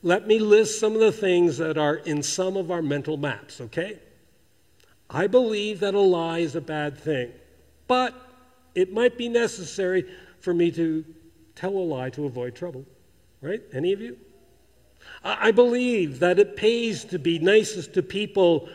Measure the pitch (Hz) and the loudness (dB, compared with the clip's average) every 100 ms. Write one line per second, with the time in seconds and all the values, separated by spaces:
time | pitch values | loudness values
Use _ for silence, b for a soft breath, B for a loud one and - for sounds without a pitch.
0 | 175 185 214 220 214 208 220 - 214 220 | 0 0 2 2 6 6 4 0 -2 2
1 | 220 - 196 175 175 139 160 156 151 151 | 2 2 2 4 2 2 -4 0 0 -2
2 | 175 147 143 - 185 190 170 175 156 143 | -4 -4 -4 -2 -2 -2 -4 -4 -2 -4
3 | 139 156 143 110 - - 120 170 185 202 | -4 -6 -4 -6 -12 -16 -10 -6 -8 -10
4 | - _ _ _ _ _ _ _ b b | -20 _ _ _ _ _ _ _ b b
5 | _ 139 196 247 240 214 208 208 202 196 | _ -2 4 4 4 -2 -4 -2 -2 4
6 | 196 175 165 165 165 165 147 151 147 143 | 4 4 0 -2 -2 -4 -6 -6 -6 -6
7 | 151 143 120 - _ _ _ _ _ 254 | -4 -4 -4 -10 _ _ _ _ _ 0
8 | 254 - - _ _ _ _ - 185 202 | 0 -6 -20 _ _ _ _ -2 -2 2
9 | 240 240 240 233 233 - 165 - 185 185 | 0 0 -2 0 0 -4 -12 -6 -2 -2
10 | 180 B B B - 175 170 165 165 156 | -2 B B B -4 2 0 0 -2 -2
11 | 156 - - _ _ - 185 196 175 135 | -6 -18 -20 _ _ -10 -6 -4 -4 -4
12 | 127 139 143 123 123 123 175 131 139 _ | -6 -6 -8 -6 -10 -8 -12 -12 -18 _
13 | _ _ _ _ 139 214 - 127 170 196 | _ _ _ _ -10 -10 -8 -4 -2 -4
14 | 226 240 - _ _ _ _ _ _ _ | -6 -16 -20 _ _ _ _ _ _ _
15 | B B - - 214 214 247 240 247 233 | B B -8 0 2 6 4 4 0 0
16 | 165 127 175 180 202 - 214 233 233 196 | -2 0 2 4 2 4 0 2 -2 -4
17 | - 180 147 165 165 214 214 185 143 - | -8 -4 -2 0 4 4 4 -8 -6 -4
18 | - 196 208 - 175 160 B | -4 -4 -4 2 4 4 B